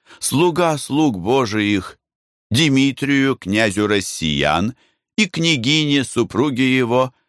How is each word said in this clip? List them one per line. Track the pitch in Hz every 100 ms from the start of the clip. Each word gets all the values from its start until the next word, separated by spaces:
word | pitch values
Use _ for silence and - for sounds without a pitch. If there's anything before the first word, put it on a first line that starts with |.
| _ -
слуга | - 131 175 160 170 147
слуг | - 139 156 101
Божиих, | 92 135 117 107 104 101 - - _ _ _ _ _
Димитрию, | 117 160 135 139 127 139 139 135
князю | 131 92 107 113 95 104
россиян, | 101 90 - 80 71 71 80 104 127 _ _ _ -
и | 214
княгине, | - 165 151 113 156 151 143
супруге | 123 - 113 98 151 120 131 131
его, | 120 123 131 -